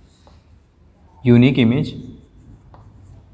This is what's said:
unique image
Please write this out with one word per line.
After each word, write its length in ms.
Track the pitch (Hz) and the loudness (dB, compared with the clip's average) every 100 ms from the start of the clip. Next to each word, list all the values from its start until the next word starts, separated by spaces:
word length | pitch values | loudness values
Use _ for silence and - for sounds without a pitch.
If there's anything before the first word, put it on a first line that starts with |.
| _ _ _ - _ _ _ _ _ _ _ - | _ _ _ -20 _ _ _ _ _ _ _ -6
unique 360 | 123 120 127 123 | 2 4 4 2
image 260 | 113 117 113 - - - - - - - _ - - - - - - | -2 -2 -6 -12 -18 -20 -20 -20 -20 -20 _ -20 -20 -20 -20 -20 -20